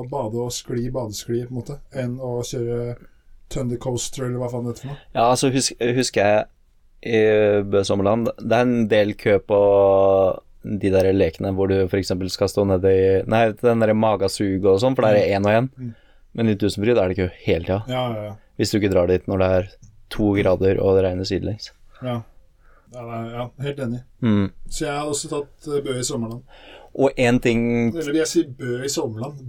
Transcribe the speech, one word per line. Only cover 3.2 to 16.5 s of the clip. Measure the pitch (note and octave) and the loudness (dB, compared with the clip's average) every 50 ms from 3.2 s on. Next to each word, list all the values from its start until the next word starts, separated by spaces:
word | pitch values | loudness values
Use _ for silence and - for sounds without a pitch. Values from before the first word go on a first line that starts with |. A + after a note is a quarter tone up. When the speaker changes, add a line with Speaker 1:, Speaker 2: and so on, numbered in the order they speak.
| _ - - - - _ | _ -20 -20 -20 -16 _
Speaker 1:
Thunder | - C3+ B2+ A#2+ B2 A#2 | -8 -6 -4 -4 -6 -6
Coaster, | - C3 B2 A#2 - - - C3+ B2+ | -6 -6 -6 -6 -6 -8 -8 -8 -6
eller | B2 B2 B2 B2+ | -6 -6 -6 -6
hva | A#2+ | -6
faen | B2 A#2+ A#2+ | -6 -6 -6
det | A#2+ A#2 | -6 -8
heter | - - | -8 -10
for | C3+ | -12
noe. | C#3+ - - - - | -14 -14 -16 -8 -2
Speaker 2:
Ja, | B2+ A2+ A#2+ B2+ | 0 2 2 2
så | - - C3+ B2 | 2 2 2 2
hus-, | C3+ B2 - - - A2+ A#2+ A#2+ | 0 -2 -2 -4 -2 -2 0 0
husker | C3 B2 - - G#2+ G2 | 0 -2 0 0 2 4
jeg | G#2 G#2 G#2+ - - _ _ _ _ _ _ _ _ _ _ - | 4 4 2 2 -2 _ _ _ _ _ _ _ _ _ _ -6
i | - A2+ A2 G#2+ A2 G#2+ G#2+ G#2+ G#2 G#2 G#2 G2+ | 0 2 4 4 4 4 4 4 4 4 2 0
Bø | G2+ G2+ G2+ G2 | 2 0 0 2
Sommerland, | F#2+ G#2 G2 G2 G2 G#2+ A#2 A2+ - - - - | 2 0 2 2 2 2 2 0 -2 -4 -6 -2
det | A#2 A2+ A#2 | 0 2 2
er | B2 | 2
en | B2+ B2 A#2 A2+ G#2 | 2 2 2 2 2
del | A2+ G#2+ G#2 G#2 G2 | 2 2 2 0 -2
kø | - - A2+ G2+ F#2+ | -2 0 2 2 2
på | - - G#2+ G2+ G2+ G2+ G2+ G2 G2 G2 G2 F#2+ G2 G2 F#2+ F#2+ F#2+ F#2 - - - _ - - - | 2 2 2 4 4 6 6 6 6 6 6 6 6 4 4 4 4 2 0 -2 -8 _ -20 -16 -10
de | A2+ G#2+ G2 G2 G2 | -8 -6 -2 0 2
der | F#2+ F#2+ F#2 F#2+ F#2+ | 2 4 4 4 4
lekene | G2 F#2 E2 - - - G2 G2 | 4 2 2 0 -2 -4 -4 -2
hvor | F#2 G2 F#2+ | 0 0 0
du | G2 G2 F#2+ | 2 0 0
for | F2+ - G2 | 0 0 -2
eksempel | F2+ - F#2 F2+ F#2+ F2+ - | -2 -2 -4 -4 -4 -6 -2
skal | - G#2 F#2+ | -2 -2 0
stå | - G#2 G#2 | 0 0 2
nede | G2 F#2+ F2+ F#2 F#2+ | 2 0 2 2 4
i, | F#2+ F#2+ F#2+ F#2+ F#2+ F#2+ - - | 4 4 4 4 4 2 2 2
nei, | G#2+ A2+ A#2 A2+ G#2 | 2 2 2 2 0
den | - - A#2+ A#2 A2+ | 0 0 2 2 4
der | A2+ G#2+ G#2+ | 2 2 2
magasuget | G#2+ A2 A2 G#2+ F#2+ G2 F#2+ - - G#2+ G2 F#2+ F#2+ F#2+ | 2 2 2 2 0 0 -2 -2 -2 -2 -2 -2 2 4
og | G2 F#2+ G2 A#2+ | 4 4 4 4
sånn, | C3 C3 C3 | 2 2 2
for | A#2 | 4
det | G#2+ G#2 | 4 4
er | G#2 F#2 E2+ | 4 4 2
Speaker 1:
Mm. | G2+ | 0
Speaker 2:
en | G2 G2+ | 2 2
og | G#2 G#2+ | 2 2
en. | A2+ B2+ C3 - B2+ | 2 2 0 -6 -10
Speaker 1:
Mm. | B2+ A#2+ A2 - _ _ _ - - _ _ | -12 -12 -14 -14 _ _ _ -20 -20 _ _
Speaker 2:
Men | - A#2 A2 | -2 0 0